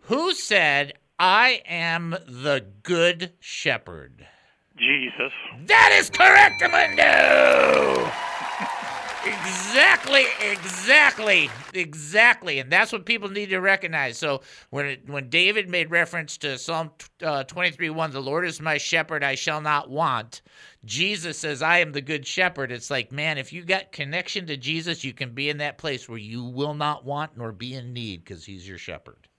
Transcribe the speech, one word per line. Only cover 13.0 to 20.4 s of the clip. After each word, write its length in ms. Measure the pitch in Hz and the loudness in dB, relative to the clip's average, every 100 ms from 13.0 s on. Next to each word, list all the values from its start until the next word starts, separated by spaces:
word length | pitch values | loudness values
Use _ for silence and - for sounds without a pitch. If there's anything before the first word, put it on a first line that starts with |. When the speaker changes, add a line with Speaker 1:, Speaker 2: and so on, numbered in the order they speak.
| 202 | -4
Speaker 1:
people 240 | 233 202 | -4 -4
need 200 | 202 202 | -8 -4
to 100 | 190 | 0
recognize. 580 | 190 196 180 156 131 117 | 2 2 0 -4 -4 -4
So 240 | 156 135 - - _ | -4 -4 -8 -20 _
when 160 | 139 143 | -8 -6
it, 240 | 131 127 | -8 -10
when 200 | 143 127 | -10 -2
David 400 | 160 185 214 185 | 2 2 0 -2
made 220 | 175 160 | -4 0
reference 460 | 170 160 170 151 - | 0 0 -4 -10 -10
to 180 | 147 127 | -8 -8
Psalm, 340 | - 160 160 _ - _ | -6 -6 -6 _ -20 _
uh, 220 | 160 143 | -4 -4
twenty-three 460 | 135 175 175 143 170 | -6 -4 -4 -2 -6
one, 220 | 160 160 | -4 -4
"The 100 | 135 | -4
Lord 240 | 135 156 175 | -4 -4 -4
is 160 | 156 | -6
my 160 | 156 147 | -4 -4
shepherd, 460 | - 165 160 151 | 0 -2 -2 -4
I 120 | 139 135 | -2 -2
shall 240 | - 151 | -4 -4
not 300 | 151 147 135 | -2 -2 -2
want," 520 | 139 160 120 113 - | -2 -2 -2 -6 -18